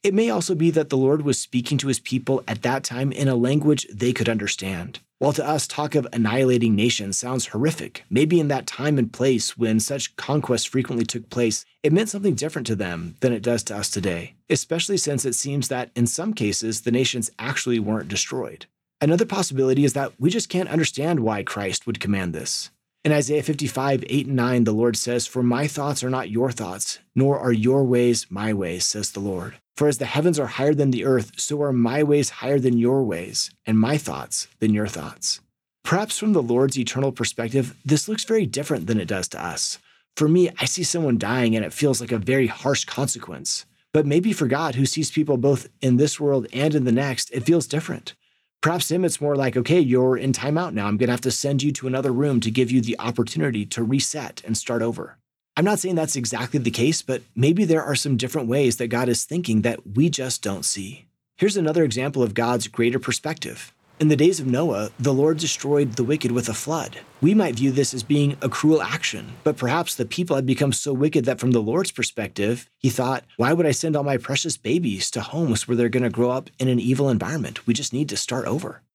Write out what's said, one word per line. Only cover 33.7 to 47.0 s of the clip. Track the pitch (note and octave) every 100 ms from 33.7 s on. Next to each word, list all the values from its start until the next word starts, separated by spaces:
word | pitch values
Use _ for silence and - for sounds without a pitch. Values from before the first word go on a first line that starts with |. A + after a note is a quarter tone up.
| A2
my | A2 D3+
thoughts | - C#2 A#1+ - - _
than | A2
your | G#2 G#2
thoughts." | E2+ D2+ - - - _ _ _ _
Perhaps | - F3+ G#3+ -
from | G#3+
the | F#3+
Lord's | A#2+ A#2+ C3+ C3
eternal | A#2+ C3 C#3
perspective, | A#2+ B2 - A#2 C3+ B2+ - C3+
this | D3+ -
looks | G#3+
very | - A3 D#3
different | C3+ C#3 C#3 E2+
than | G#2+
it | E2+
does | G2 F2+
to | - F2
us. | D#2 - - _ _ _ -
For | D3+
me, | F3 F3 -
I | -
see | -
someone | F3 F3 D3+ A2+
dying | G#2 B2+ A#2 A2
and |
it | F#2
feels | - C#3+ A#2
like | A#2
a | A#2
very | F#2 C3+ A#2+
harsh | - C#3+ C3
consequence. | - - C#3 - - C#2+ - - - _ _
But | D#3 D3
maybe | D#3 G#3
for | G3+ C3
God, | C3+ D#3+
who | B2+ C3+
sees | - D3
people | D#3 D3+ C3
both | C#3 C3+ - _
in | C3 B2
this | D3 -
world | D3 C3+ A2
and | B2+ D3+
in | D3+
the | B2+
next, | A#2